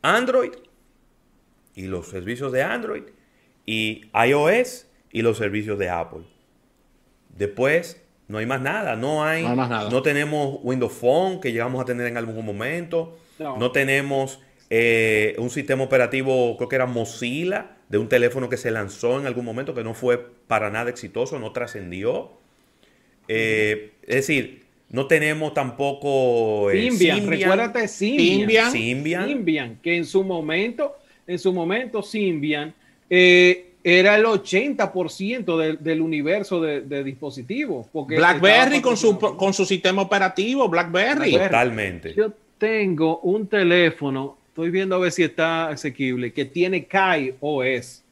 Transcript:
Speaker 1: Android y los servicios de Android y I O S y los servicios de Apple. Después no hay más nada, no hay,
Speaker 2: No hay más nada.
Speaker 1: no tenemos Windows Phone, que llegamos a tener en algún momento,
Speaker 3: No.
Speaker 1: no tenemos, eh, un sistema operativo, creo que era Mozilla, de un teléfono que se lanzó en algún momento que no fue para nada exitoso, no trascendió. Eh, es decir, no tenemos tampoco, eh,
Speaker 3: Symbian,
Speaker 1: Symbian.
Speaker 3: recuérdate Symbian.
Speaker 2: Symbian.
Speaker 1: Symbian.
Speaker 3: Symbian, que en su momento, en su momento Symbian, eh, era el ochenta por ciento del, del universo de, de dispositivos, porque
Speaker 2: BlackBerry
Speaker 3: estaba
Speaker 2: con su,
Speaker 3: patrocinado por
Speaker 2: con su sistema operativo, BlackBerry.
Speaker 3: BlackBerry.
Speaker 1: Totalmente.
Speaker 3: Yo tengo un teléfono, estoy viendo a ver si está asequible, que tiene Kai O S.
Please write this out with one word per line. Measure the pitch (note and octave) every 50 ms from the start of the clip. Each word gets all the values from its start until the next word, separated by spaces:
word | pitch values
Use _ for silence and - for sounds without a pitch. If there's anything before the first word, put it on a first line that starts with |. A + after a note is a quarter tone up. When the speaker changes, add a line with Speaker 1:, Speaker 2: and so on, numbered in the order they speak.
Speaker 1:
Android | - D3+ F#3+ A#3 B3+ B3+ B3 C4 - - - - - _ _ _ _ _ _ _ _ _ _ _ _ _ _ _ _ _ _ _ _ _ _
y | G2
los | F#2 F#2+ F#2+ F2+ E2 -
servicios | - F#2 F2 G2+ A#2+ A#2+ C#3 C3+
de | B2+ B2+
Android | C#3 F#3 A3 A#3+ A3 A3 G#3+ - - - _ _ _ _ _ _ _ _ _ _ _
y | - A2+ - A2 A2 A2 - - - -
I | A2 A#2 B2
O | C#3 D3 D3 D#3+
S | G3+ A#3+ B3+ B3 - - - _ _ _ _ _
y | - A2+
los | A2+ A#2 A2 A2+
servicios | A2 G2+ G2 G#2+ G#2 A2 G#2 G2+
de | G2 F2
Apple. | F2 E2+ E2 - - D#2+ F2 - _ _ _ _ _ _ _ _ _ _ _ _ _ _ _ _ _ _ _ _ -
Después | E2+ G2+ G2+ G2+ G#2+ B2+ C#3 D3+ E3+ F3 - - - _ _ _ _ _ -
no | G2+ G#2+
hay | A2
más | A#2+ C3+ C3
nada, | B2+ C#3 F3 G#3+ G#3 D#3 A2+
no | A2 A#2+ C#3+ D#3 D3+ D3+
hay, | D#3 D#3+ D#3+
Speaker 2:
No | E3 -
hay | B2
más | C3 B2+ A#2+
nada. | A#2+ A2 G#2 G#2
Speaker 1:
no | A#2+ C3
tenemos | C3+ D3+ C#3+ C#3+ D3 D3 D3+ D3+ C#3+ C3+ C#3 -
Windows | - A#2+ C3 C3 B2 G#2+
Phone, | - - A#2+ B2 C#3 E3 F#3 F#3+ F#3+ F3+
que | - C3
llegamos | A2+ A2+ A#2 B2+ B2+ B2+
a | B2+
tener | B2 B2 A#2+ B2
en | A#2+ A#2
algún | A#2+ A#2 A2+ A2 A2+ A2+
momento, | G#2+ G2+ G2+ A2 C3 D#3 F3 E3+ E3 E3 E3 E3 E3 - - _ _ _ _
Speaker 3:
No. | D#3 D3 C3 A#2+
Speaker 1:
no | A#2+ B2
tenemos, | B2 C#3 C3+ C3+ C3+ C#3 C#3 C#3 C#3 C3+ C3+ C3+ C3+ - _ _ _ _ _ _
eh, | G#2+ A2+ A#2 A#2 A#2 A2+ A2+ A2 A2 G#2+ G#2 G#2+ - -
un | A#2 B2
sistema | - D3+ - C#3 C3+ C3 C3+
operativo, | C3 C3+ C3 B2 A#2 B2+ C3 C3 C3+ C3 B2+ B2 A#2+ A2
creo | - B2+ A#2+
que | C3+
era | C3 B2+
Mozilla, | B2 B2 A#2 A2 - - - B2 A#2+ B2 D3+ E3+ F3+ G3 G#3 - - - _ _ _
de | G2+ G#2
un | A2+ A2
teléfono | B2+ A#2+ A#2+ A#2+ A#2 C3+ B2+ A2
que | B2
se | - - A#2+
lanzó | A2 A2+ G2+ G2 G2 - - A#2+ B2+ C#3
en | C#3+
algún | C3 A#2+ A#2+ A#2+
momento | A#2 A2 A#2+ G#2+ - B2
que | A#2+ A2
no | A2+
fue | A2+ - B2+ B2 A#2+ A#2+ A#2+ - - _ _
para | _ A2+ G#2+ G#2+ G2+
nada | G2+ A2 A#2+ B2
exitoso, | B2 - - F#2 - A#2 B2 C#3+ D#3+ C3+
no | A2 A2
trascendió. | - - - - - G#2+ F#2 F2 F2 F#2+ G2+ A#2 E3 - C4+ - - _ _ _ _ _ _ _ _ _ _ _ _ _ _ _ _ _ _ -
Eh, | A2 A2 A2+ A2 A2 G#2+ G#2+ G#2+ G#2+ G#2 G#2+ - _ _
es | - - A#2
decir, | C3+ C3+ - D#3 C3+ A2+ - - - _ _ _ _ _ _
no | A2+ B2 C#3
tenemos | C3+ E3 D#3 D3+ D3+ D3+ D#3 D#3 D3+
tampoco, | C#3+ D3 C3+ B2+ A2+ A#2 C#3 C#3 C#3+ C#3 C#3+ C#3+ C#3 C3+ C3 B2 A#2+ A#2 A2+ A2 G#2+ G#2 G2+ G2+
eh, | G2 F#3+ - B3+
Speaker 3:
Symbian, | B3 F#3+ F3+ D#3+ D3 -
Speaker 1:
Symbian. | G3+ G3+ - G3
Speaker 3:
recuérdate | F#3+ F#3 F#3+ G3+ A#3 A3+ A#3 A#3+ A3 G3+
Symbian. | - - G3 G#3 C4+ D4 - F3 F#3+ G3
Speaker 2:
Symbian. | G#3 G#3 A3 A3 A3+ A#3+
Speaker 1:
Symbian. | C4 - A2+ A#2+ B2 C3+ D3 D#3+ E3+ F3+ F#3+ C4
Speaker 3:
Symbian, | D4 B3+ G3+ E3 D#3 D3+ C3 A#2 A2+ -
que | - E3+ E3+
en | E3+ E3
su | C#3 - F#3+ F#3+
momento, | F#3+ F3+ E3 D#3 D3+ D#3+ F3 G3+ A#3+ A#3+ - D4 C#4+ - - _ _ _ _ _
en | - F3+ E3+
su | F3 F#3+
momento | F3+ F3+ E3 E3+ G3 A#3 B3+ A#3 - G#3+
Symbian, | G3 - - A3 G3+ F#3+ E3+ D3+ C#3 D3+ D3+ D3 D3 D#3+ - _ _ _ _ _ _ _
eh, | F3+ F3+ F3+ F3+ F3+ F3+ F3+ F3+ F3+ F3+ - - _ _ _
era | F3 F3 F3+ F#3 G3+ G#3
el | G#3+ A3
ochenta | A3+ A3 G3 G3+ - F#3 F#3+ B3 C#4+ B3+ - G#3 -
por | - F#3 F3+ D#3
ciento | - - F#3+ G3+ B3 C4 G3+ F3 E3 D#3+
del, | D#3 D#3 D#3 D3+
del | D3+ D#3+ D#3+ D#3+
universo | D#3+ D#3+ D#3+ D3+ C#3+ D#3 F#3 G#3+ G3 - F#3+ F3
de, | E3 D#3 D3 C#3+
de | - C3+ D3 C#3 C#3
dispositivos, | C3+ C3+ B2+ D#3 C#3+ B2+ C3+ A#2+ B2 G3+ C4 D4+ B3 E3+ B2 A2 _
porque | _ D#3+ C#3 C3+ D#3
Speaker 2:
BlackBerry | D#3 E3 F3 F3 D#3 E3+ G3 G#3+ A#3 C4 C4+ D4
Speaker 3:
estaba | C#4+
Speaker 2:
con | A#3+ B3+ A#3
su, | G3 - A3
Speaker 3:
patrocinado | G3+ - G#3 G#3
por | -
Speaker 2:
con | - F#3+ G3
su | F#3+ - F#3+
sistema | F3+ G3 F3 - F#3 F#3+ G3
operativo, | G3 F3+ G#3 G3+ F#3+ F3+ - - G3 A3+ C4 C#4 B3+ G#3
BlackBerry. | E3+ E3+ F3 E3+ E3 F3 G3+ B3 C#4+ D4+ D4+ A3
Speaker 3:
BlackBerry. | E3 E3+ F#3+
Speaker 1:
Totalmente. | F#3+ - A2+ B2 B2+ A2+ A2 G#2 F#2+ F2+ E2 D#2+ E2 D#2+
Speaker 3:
Yo | G3+ A3 G#3+ G#3+ _ _ _ _ _
tengo | G#3 A3 A3 A3 G#3 F#3+ F3 D3 D#3+ D#3+ E3 -
un | - F3+ F#3+ A3 G#3+ F#3+
teléfono, | A3 G#3 F#3+ E3+ F3 F3+ F3 D#3+ D#3+ - D3 C#3 C3+ C3+ C3+ C#3 - _ _
estoy | _ _ D#3+ E3 E3+
viendo | E3+ F#3+ G3 F#3+ F#3
a | F#3
ver | F#3 F3
si | - - E3+
está | D3 - - D#3+ D#3+ E3 E3 E3 D#3
asequible, | D3+ B2+ - D3 B2 - C#3 B2+ B2+ B2 B2 A#2
que | - - C#3+
tiene | C#3 - F3 F3 F3+ F#3+ F3+ -
Kai | _ - G3 F#3+ F#3 F3 D#3 C3+ C3 C3 -
O | - D3 D3+ C3+ B2+
S. | C3 C3 A#2+ B2 - - - _ _